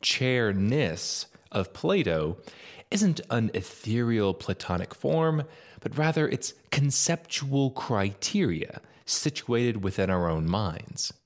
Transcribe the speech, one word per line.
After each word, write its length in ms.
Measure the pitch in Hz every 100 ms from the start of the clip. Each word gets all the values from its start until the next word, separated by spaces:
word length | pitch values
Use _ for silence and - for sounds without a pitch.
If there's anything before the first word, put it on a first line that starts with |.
chairness 1300 | 127 - 127 127 113 98 98 135 117 80 - - - - -
of 240 | - 95
Plato 640 | - 160 196 123 82 78 87 - - - - -
isn't 300 | 208 202 160 -
an 220 | 120 117
ethereal 800 | - 98 - - 113 120 113 101
Platonic 600 | 92 - 95 - 90 90
form, 520 | - 135 160 160 156 143 - - -
but 180 | - 143
rather 300 | 156 160 151
its 260 | 139 - - -
conceptual 1000 | - 139 131 - 170 - - 139 139 135
criteria 1080 | 131 - 110 98 101 - 208 160 80 - - - - -
situated 760 | - 151 143 - 117 120 110
within 280 | 98 92 95
our 200 | 92 87
own 200 | 80 80
minds. 640 | 95 101 - - - - -